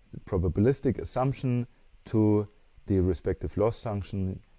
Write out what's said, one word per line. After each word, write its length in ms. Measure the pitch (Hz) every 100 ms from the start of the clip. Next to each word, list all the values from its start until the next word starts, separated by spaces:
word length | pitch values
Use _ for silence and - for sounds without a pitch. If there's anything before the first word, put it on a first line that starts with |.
| _ - -
probabilistic 720 | 95 90 80 107 143 139 107
assumption 680 | - - 135 135 131 123 120 _ _ - -
to 420 | 110 107 104 101 _ _ _ -
the 120 | 98
respective 560 | 90 87 - 92 - -
loss 240 | 107 -
function 580 | 117 101 90 101 95 92 -